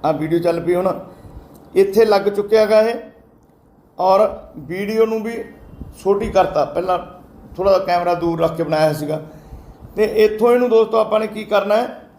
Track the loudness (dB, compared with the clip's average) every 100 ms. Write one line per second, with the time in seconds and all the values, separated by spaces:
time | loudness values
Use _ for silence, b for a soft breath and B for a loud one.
0 | -2 -2 -2 0 0 -2 -2 0 -2 -4
1 | -12 B B B B B -2 2 2 4
2 | 4 4 0 -2 0 2 4 4 2 -2
3 | -12 -20 _ _ _ _ _ _ _ -2
4 | 2 4 2 -2 -16 -18 -12 -8 -4 0
5 | 0 0 -6 -10 -12 -18 -20 -20 -20 -6
6 | -4 -4 -2 0 0 0 -2 -4 -4 -4
7 | -6 -20 -20 -20 -18 -4 0 2 2 -2
8 | 0 -2 -2 -2 -2 -2 -2 0 0 0
9 | -6 -6 -10 B B B B B -12 -2
10 | 0 2 2 2 2 2 4 2 2 0
11 | 0 0 -2 -8 -2 -2 2 0 0 -10
12 | -20